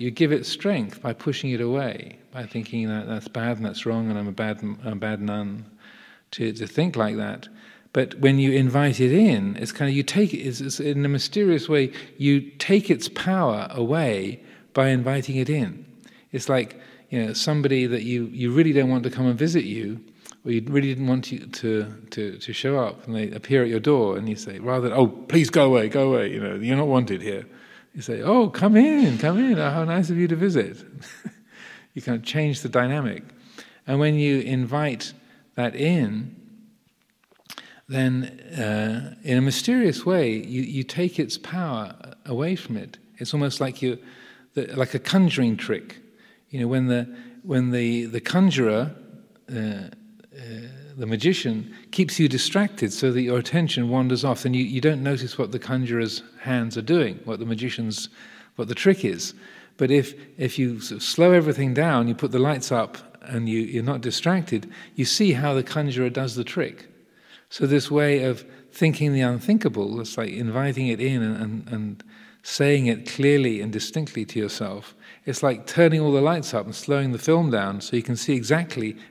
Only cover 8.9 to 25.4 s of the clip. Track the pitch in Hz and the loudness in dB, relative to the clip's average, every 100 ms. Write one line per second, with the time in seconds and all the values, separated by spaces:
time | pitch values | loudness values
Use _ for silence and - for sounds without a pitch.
8.9 | 123 127 170 220 110 98 101 110 - 139 | 4 4 6 6 4 0 -4 -8 -2 0
9.9 | 139 139 202 202 156 135 120 135 - 147 | 0 0 2 2 0 -6 -6 -8 -4 -2
10.9 | 143 143 139 - 208 202 156 - 147 131 | 0 0 0 -2 0 2 2 2 2 0
11.9 | - - - 143 143 139 - - 196 - | -4 -16 -2 2 2 0 -6 2 4 4
12.9 | 139 - - 185 190 147 107 120 127 117 | 0 -2 -6 -2 0 2 0 -4 -4 0
13.9 | 160 139 101 98 127 - - _ 135 135 | 0 0 -2 -4 -8 -16 -20 _ 0 2
14.9 | 127 127 135 127 131 127 151 101 - - | 2 0 -2 -2 -4 -2 -2 -2 -8 -18
15.9 | - - - - 131 - 131 110 - - | -20 -20 -20 -12 -8 0 0 -2 -10 -20
16.9 | - - 123 110 107 156 151 139 131 123 | -20 -6 -4 -2 -2 0 2 2 2 0
17.9 | 120 117 123 117 - 120 135 165 139 127 | -2 -2 -4 -4 -4 0 4 6 4 4
18.9 | 127 120 127 127 117 160 165 98 113 104 | 2 -2 0 0 2 2 0 0 -6 -6
19.9 | 117 - _ - - 120 117 117 139 139 | -10 -14 _ -20 -12 -4 -2 0 0 0
20.9 | 131 131 127 127 120 - - 113 107 107 | 0 0 0 -2 -10 -12 -6 -2 -2 -4
21.9 | 107 - - 104 98 - 107 135 143 113 | -10 -12 -8 -8 -8 -12 -6 -2 0 -2
22.9 | - - 110 107 107 - 135 120 113 147 | -6 -8 -6 -6 -6 0 2 4 2 4
23.9 | 139 104 95 110 104 - 95 123 127 120 | 4 4 0 -4 -6 -8 -8 -2 -2 0
24.9 | 127 117 - - 165 | 4 4 2 0 2